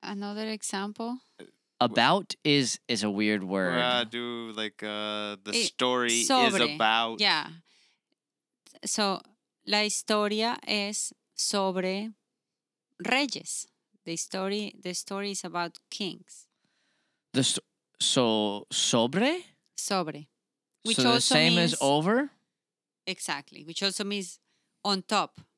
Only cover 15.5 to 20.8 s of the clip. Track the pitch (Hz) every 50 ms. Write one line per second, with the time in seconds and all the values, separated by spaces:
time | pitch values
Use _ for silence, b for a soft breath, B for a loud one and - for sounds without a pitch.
15.5 | 151 175 175 170 165 - _ _ - - 214 180 - - - _ - - - _
16.5 | _ _ _ _ _ _ _ _ _ _ _ _ _ _ _ _ _ 127 135 -
17.5 | - - - _ _ _ _ _ _ _ - - - 139 127 117 110 110 107 104
18.5 | 101 104 - _ - - - - - 123 113 120 139 185 226 277 320 359 349 -
19.5 | _ _ _ _ _ - - - 208 190 175 151 147 147 151 _ _ _ _ _
20.5 | _ _ _ _ _ _